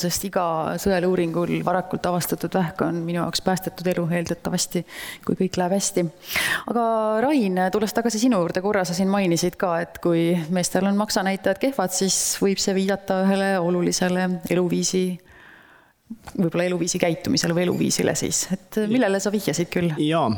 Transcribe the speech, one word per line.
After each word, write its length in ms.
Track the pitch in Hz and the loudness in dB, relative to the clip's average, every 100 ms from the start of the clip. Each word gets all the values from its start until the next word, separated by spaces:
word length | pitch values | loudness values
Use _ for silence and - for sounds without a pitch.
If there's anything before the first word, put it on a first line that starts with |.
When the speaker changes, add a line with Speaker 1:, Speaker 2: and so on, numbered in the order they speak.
Speaker 1:
sest 240 | 175 - 202 | -2 -4 -2
iga 460 | 190 175 160 160 175 | -2 0 0 -2 -2
sõeluuringul 840 | 202 185 180 185 170 165 170 165 | 0 2 2 2 0 0 0 0
varakult 400 | 160 180 180 - 175 | 0 0 0 -4 -2
avastatud 420 | 175 - 165 170 | -2 -2 -4 -2
vähk 300 | 190 165 - | 0 0 0
on 140 | 160 170 165 | -2 -2 -2
minu 160 | 175 | -2
jaoks 180 | 160 - - | -2 -2 0
päästetud 420 | 185 - - 175 | -2 -2 -6 -2
elu 160 | 175 170 175 | -2 0 0
eeldatavasti, 640 | 165 170 - 175 - 175 170 - - - | -2 -4 -2 -4 -2 -4 -6 -10 -14 -8
kui 140 | - - | -4 0
kõik 180 | 185 - | 0 0
läheb 160 | 175 196 | 0 0
hästi. 260 | - - 170 - - - - - - | 0 0 -2 -4 -8 -4 -2 -2 -2
Aga 160 | 240 226 226 214 220 | 0 2 2 2 2
Rain, 380 | 254 302 202 185 185 | 2 4 2 2 2
tulles 240 | 202 202 - | 2 0 0
tagasi 240 | 240 220 | 0 2
sinu 220 | 254 214 | 2 2
juurde 180 | 170 185 190 | 2 0 0
korra, 180 | 208 | 0
sa 80 | 180 170 | 0 0
siin 100 | 190 | 0
mainisid 480 | 202 185 165 180 - | 2 2 2 0 0
ka, 220 | 190 170 175 | 0 0 -2
et 100 | - | -2
kui 220 | 175 165 165 175 156 | 0 2 2 2 0
meestel 380 | 180 - 185 196 | -2 0 0 2
on 100 | 202 | 0
maksanäitajad 640 | 214 220 190 190 190 190 | 0 0 0 0 0 0
kehvad, 320 | 269 269 185 - | 0 0 -2 0
siis 220 | 190 - - - | 0 0 -2 0
võib 180 | 196 190 | 0 2
see 160 | - 190 | 0 0
viidata 460 | 190 196 - 190 | 2 0 0 2
ühele 300 | 190 196 196 190 | 2 2 2 2
olulisele 720 | 170 180 170 175 185 180 185 180 - | 2 2 0 0 0 0 0 -2 0
eluviisi, 540 | 175 180 175 175 190 185 180 - - - - - - _ _ - - - - | 0 2 0 0 0 -2 -4 -12 -20 -20 -20 -20 -20 _ _ -18 -18 -8 -2
võib-olla 320 | 170 170 180 | 0 2 0
eluviisi 320 | 180 175 - | 0 -2 0
käitumisele 560 | 175 165 - 170 170 170 | 0 0 0 0 0 0
või 80 | 180 | 0
eluviisile 420 | - 139 - - 165 | 0 0 2 0 0
siis. 260 | - - - | -2 -2 -2
Et 300 | 185 - - 208 | -6 -4 -4 0
millele 320 | 247 214 196 | 2 2 2
sa 80 | 202 | 0
vihjasid 400 | 208 - 160 170 | -2 0 -2 -2
küll? 240 | 180 175 151 | 0 0 0
Speaker 2:
Jaa, 240 | 151 165 131 | 0 2 2